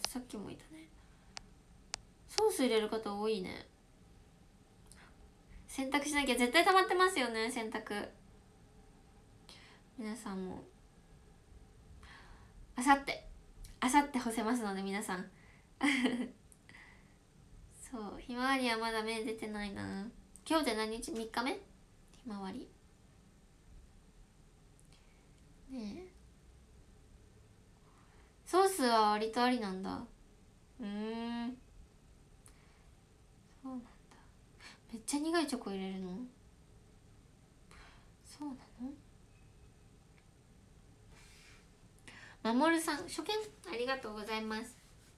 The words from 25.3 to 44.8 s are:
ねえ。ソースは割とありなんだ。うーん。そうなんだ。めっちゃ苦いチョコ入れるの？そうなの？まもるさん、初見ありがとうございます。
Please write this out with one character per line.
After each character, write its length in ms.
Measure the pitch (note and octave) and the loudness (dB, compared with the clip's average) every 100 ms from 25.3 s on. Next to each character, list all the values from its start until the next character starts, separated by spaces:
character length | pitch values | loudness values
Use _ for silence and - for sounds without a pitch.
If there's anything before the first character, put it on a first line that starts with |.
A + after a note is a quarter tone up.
| - - - C4+ | -20 -20 -20 -12
ね 380 | C4 G#3 C#4+ F#4 | -8 -8 -8 -14
え。 0 | - - - - - - - - - - - - - - - - - - - - - - - - | -18 -20 -20 -20 -20 -20 -20 -20 -20 -20 -20 -20 -20 -20 -20 -20 -20 -20 -20 -20 -20 -20 -20 2
ソ 180 | F4 | 6
ー 60 | G4 | 6
ス 140 | F#4 | 4
は 280 | B3+ A3+ G#3+ | 4 6 6
割 200 | G#3+ A3 | 4 0
と 120 | A#3+ | 2
あ 60 | B3 | 4
り 100 | B3 | 4
な 120 | G#3 | 0
ん 120 | F#3 | -4
だ。 240 | F#3+ F#3 A#3+ - - - - - - - | -4 -6 -8 -16 -20 -20 -20 -20 -20 -10
う 40 | |
ー 20 | G#3 | -8
ん。 720 | G#3 G#3+ A3+ A#3 A#3 A#3 B3+ - - - - - - - - - - - - - - - - - - - - | -6 -6 -6 -6 -6 -6 -8 -16 -20 -20 -20 -20 -20 -20 -20 -20 -20 -20 -20 -20 -20 -20 -20 -20 -20 -20 -16
そ 80 | C4 | -10
う 40 | |
な 40 | B3+ | -10
ん 60 | |
だ。 60 | A#3+ - - - - - - - - - - | -12 -18 -20 -20 -20 -20 -20 -20 -20 -20 -14
め 80 | A3+ | -12
っ 20 | - | -4
ち 120 | C#4+ | -2
ゃ 20 | |
苦 200 | D#4+ E4+ | 2 2
い 80 | C#4+ | 2
チ 80 | B3 | -2
ョ 40 | |
コ 100 | G#3 | -4
入 100 | G3 | -4
れ 140 | F#3+ | -4
る 60 | F#3+ | -4
の？ 180 | F#3 F#3 B3 - - - - - - - - - - - - - - - - - - - - | -6 -6 -10 -14 -20 -20 -20 -20 -20 -20 -20 -20 -20 -20 -20 -20 -20 -20 -20 -20 -20 -20 -20
そ 200 | - D4 | -12 -10
う 40 | |
な 60 | C4 - - | -10 -14 -12
の？ 100 | B3+ D4 - - - - - - - - - - - - - - - - - - - - - - - - - - - - - - - - - - | -10 -10 -18 -20 -20 -20 -20 -20 -20 -20 -20 -20 -20 -20 -20 -20 -20 -20 -20 -20 -20 -20 -20 -20 -20 -20 -20 -20 -20 -20 -20 -20 -20 -20 -20 -6
ま 100 | A3 | 0
も 160 | A#3+ D#4+ | 6 6
る 100 | E4 | 6
さ 140 | E4 | 2
ん、 40 | D4 F4 | -2 -4
初 160 | - | -6
見 60 | D#4+ G#4+ G#4+ - F#4+ | -2 -2 -4 -10 -8
あ 20 | A#3 | -4
り 100 | B3 | -2
が 120 | C4 | -2
と 120 | A3 | -4
う 40 | |
ご 80 | G#3+ | -8
ざ 160 | G#3 A3 | -4 -4
い 40 | |
ま 220 | A3 A3 | -2 -4
す。 140 | B3 - | -6 -14